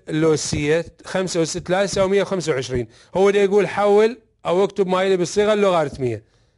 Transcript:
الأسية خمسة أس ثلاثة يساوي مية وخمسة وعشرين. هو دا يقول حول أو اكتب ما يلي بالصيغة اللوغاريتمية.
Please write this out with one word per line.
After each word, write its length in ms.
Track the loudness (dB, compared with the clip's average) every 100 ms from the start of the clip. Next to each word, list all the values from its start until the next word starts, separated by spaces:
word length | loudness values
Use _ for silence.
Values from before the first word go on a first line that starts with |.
| -6
الأسية 800 | 0 2 0 -2 -4 0 0 -2 -12
خمسة 380 | -8 -4 -2 -2
أس 160 | -4 -4
ثلاثة 240 | -2 -2
يساوي 280 | 0 0 0
مية 120 | 0
وخمسة 300 | -2 -4 -2
وعشرين. 360 | -4 -4 -6 -6 _ _ 0
هو 140 | 2
دا 120 | 4
يقول 260 | 2 2 0
حول 500 | 0 2 4 4 0 _ _ -2
أو 180 | 0
اكتب 220 | 0 -2 0
ما 160 | 0
يلي 140 | 2 0
بالصيغة 360 | 0 0 0
اللوغاريتمية. 680 | 2 2 2 0 -4 -6 -6 -12 _ _